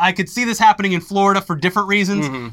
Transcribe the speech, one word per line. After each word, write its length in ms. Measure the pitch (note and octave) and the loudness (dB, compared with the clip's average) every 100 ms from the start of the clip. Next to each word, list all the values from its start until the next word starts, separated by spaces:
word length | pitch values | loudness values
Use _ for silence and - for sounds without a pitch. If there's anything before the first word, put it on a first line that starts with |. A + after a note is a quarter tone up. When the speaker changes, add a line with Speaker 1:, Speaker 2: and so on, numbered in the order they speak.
Speaker 1:
I 120 | F3+ | 0
could 180 | F#3 F3+ | 0 -4
see 140 | A#3+ | -4
this 140 | A#3+ A3 | -4 2
happening 340 | A3 G#3 G3 | 4 4 0
in 80 | F3+ | -2
Florida 380 | - G3 G3 G3 | -2 2 2 2
for 120 | - D#3 | -2 -2
different 320 | F3+ G#3 G3 | 0 0 0
reasons, 380 | G3+ F#3+ G3+ D3 | 0 0 0 -2
Speaker 2:
Mm-hmm. 220 | C3 A#2 | -6 -8